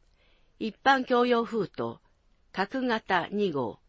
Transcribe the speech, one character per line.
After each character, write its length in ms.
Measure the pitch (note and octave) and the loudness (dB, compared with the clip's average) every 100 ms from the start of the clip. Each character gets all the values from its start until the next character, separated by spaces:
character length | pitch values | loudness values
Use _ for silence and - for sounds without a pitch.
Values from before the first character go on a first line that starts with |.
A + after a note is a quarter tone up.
| _ _ _ _ _ - | _ _ _ _ _ -10
一 160 | A3 - C4+ | -8 0 2
般 180 | C4+ | 4
共 220 | B3+ A#3+ B3 | 4 2 4
用 180 | A#3 | 2
封 240 | A3+ A3+ E3 | 0 -4 -4
筒、 300 | - A#2 A#2 _ _ _ _ _ | -6 -8 -8 _ _ _ _ _
角 280 | - G3 C4 | -6 -4 -2
型 460 | B3 A3 - F3+ - | -2 -2 0 0 0
二 220 | G3+ G3 | -2 0
号、 280 | C#3+ A2+ - | 0 -4 -8